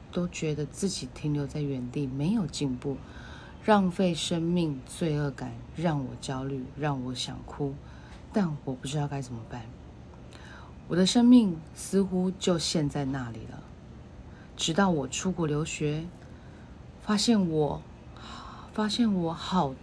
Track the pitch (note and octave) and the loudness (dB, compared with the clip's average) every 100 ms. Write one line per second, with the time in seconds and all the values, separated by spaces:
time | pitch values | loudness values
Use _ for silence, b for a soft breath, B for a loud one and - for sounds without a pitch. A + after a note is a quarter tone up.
0 | - - F3 - D#3 D3 C#3+ - G3 - | -6 -2 -2 -2 -2 0 -2 -2 -2 -2
1 | B2+ - D3+ D3 C#3 D3+ C#3+ C3+ B2 C#3 | -8 -4 -2 0 -2 -2 -2 -2 -4 -4
2 | C#3 C3 D#3 A3+ E3+ - C#3 B2 C#3 C3 | -2 0 2 2 0 0 -2 -2 -2 -4
3 | B B B B B B - G#3 F#3 F3 | B B B B B B 6 6 6 4
4 | F#3 D#3+ - F3 E3 F3 E3 C3+ B2 - | 2 2 0 0 2 4 2 0 -6 -2
5 | E3 D3 C#3+ C3 B2+ A#2 A#2 - E3+ D3 | 0 2 0 -2 -8 -10 -12 -2 0 0
6 | B2 A#2 - C3 C3+ C#3 B2+ - D3 C#3 | -2 -6 -6 -4 -4 -4 -6 -2 -2 0
7 | B2+ B2 - B2+ - - C#3+ C#3+ B B | -4 -6 -6 -8 -10 -4 -4 -4 B B
8 | B B B A3 F3+ D3 - B2+ C3 D3+ | B B B 2 2 0 -4 -6 -4 -2
9 | C#3+ C#3 B2 A#2 A2+ B2 A2+ - - - | -2 -4 -6 -10 -10 -12 -12 -16 -16 -18
10 | - - - B B B B B - E3 | -18 -18 -18 B B B B B 0 4
11 | F#3 B3 A#3+ B3 G#3 D#3+ D#3+ - - F#3+ | 6 8 10 10 10 2 -6 -12 0 2
12 | F#3+ F#3 F#3 F#3 - F3 - E3+ D3 D3 | 4 2 2 2 2 2 2 2 2 0
13 | C3+ C3+ B2 A#2 - - - - - - | -2 -2 -6 -10 -12 -14 -16 -18 -18 -18
14 | - - B B B - - D#3+ G3 D#3+ | -18 -18 B B B -4 0 4 4 4
15 | C3 - F#3+ F3 D#3+ D3 D#3 - D3+ D3+ | 0 -2 -2 0 0 0 -2 -2 0 0
16 | E3+ - B B B B B B - - | -4 -12 B B B B B B -18 -10
17 | - G#3 A#3+ A3 F3+ D#3 D3 D#3 - - | 0 2 6 6 6 4 2 0 -8 -16
18 | - B B B B B B - G#3+ G#3 | -16 B B B B B B -2 0 2
19 | A3+ F#3+ E3 E3 - F#3 C#3+ C3+ | 4 4 0 -2 0 2 2 0